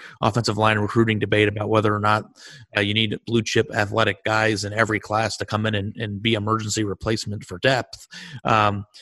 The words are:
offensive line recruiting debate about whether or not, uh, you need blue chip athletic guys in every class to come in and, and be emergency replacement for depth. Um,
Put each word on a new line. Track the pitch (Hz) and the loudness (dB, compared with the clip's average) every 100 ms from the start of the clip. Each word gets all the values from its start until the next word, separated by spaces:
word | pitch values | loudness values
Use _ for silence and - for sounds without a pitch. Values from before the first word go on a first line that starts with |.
| - - | -14 -2
offensive | 113 113 113 104 | 0 0 0 2
line | 110 107 | 2 2
recruiting | 104 117 113 107 | 0 2 2 2
debate | 104 107 104 | 2 4 2
about | 104 104 | 2 0
whether | 110 107 | 2 2
or | 104 | 2
not, | 104 107 - _ - - - 107 | 2 2 0 _ -20 -20 -6 -2
uh, | |
you | 104 | 0
need | 107 107 107 - | 2 0 -4 -2
blue | 117 | -2
chip | 110 117 110 | 0 0 0
athletic | 117 104 107 107 95 | 0 0 2 0 0
guys | 110 110 110 101 101 | -2 0 2 0 -4
in | |
every | 104 110 107 | -2 0 0
class | - 107 110 - | -2 -2 -2 -4
to | 98 | -4
come | 107 | -2
in | 110 | -2
and, | 104 101 - | -2 -4 -6
and | 113 101 | -8 -4
be | 110 | 0
emergency | 110 104 110 107 110 | 0 0 -2 -2 -4
replacement | 104 92 110 113 - 101 | -4 -4 -4 -4 -4 -10
for | - 90 | -12 -2
depth. | 131 131 - - - 180 180 139 | 0 0 -2 -14 -20 -20 -18 -8
Um, | 131 110 104 101 101 - | 0 4 4 0 -8 -16